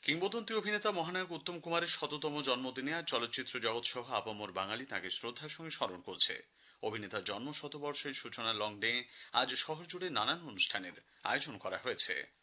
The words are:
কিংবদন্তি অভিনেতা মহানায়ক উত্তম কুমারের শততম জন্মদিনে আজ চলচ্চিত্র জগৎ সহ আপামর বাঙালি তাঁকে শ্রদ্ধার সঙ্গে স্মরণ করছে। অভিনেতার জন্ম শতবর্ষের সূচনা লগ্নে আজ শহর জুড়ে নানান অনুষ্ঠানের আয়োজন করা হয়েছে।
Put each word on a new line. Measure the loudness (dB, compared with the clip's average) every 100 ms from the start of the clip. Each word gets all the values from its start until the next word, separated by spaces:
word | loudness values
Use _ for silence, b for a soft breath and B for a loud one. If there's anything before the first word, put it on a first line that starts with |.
কিংবদন্তি | 0 0 0 0 0
অভিনেতা | 0 0 2 2
মহানায়ক | 2 0 -2 -4
উত্তম | -6 -6 -8
কুমারের | 0 0 2 2
শততম | 0 -2 -2 0
জন্মদিনে | 2 2 0 -4 -2 0
আজ | 2
চলচ্চিত্র | 2 2 -2 -2 -2
জগৎ | 0 2 2
সহ | 0 -2
আপামর | -2 -2 -6 -4
বাঙালি | -4 -4 -4 -4
তাঁকে | -6 -2
শ্রদ্ধার | -2 -2 -8 -8 -8
সঙ্গে | -6 -4
স্মরণ | -4 -6
করছে। | -10 6 6 6 -10 B B B
অভিনেতার | -4 -4 -4 -4 -2
জন্ম | -4 -2
শতবর্ষের | -4 -4 -6 -4 -2 -2
সূচনা | -2 -2 -2 0
লগ্নে | 0 -2 0 0 0 -2 B B
আজ | 0 2 2
শহর | 2 -2 -4
জুড়ে | -4 -2
নানান | 0 0 0 -4
অনুষ্ঠানের | 4 4 4 -6 -12 -20 B
আয়োজন | -2 0 0 -2
করা | -6 -4
হয়েছে। | -2 8 8 8 -6 _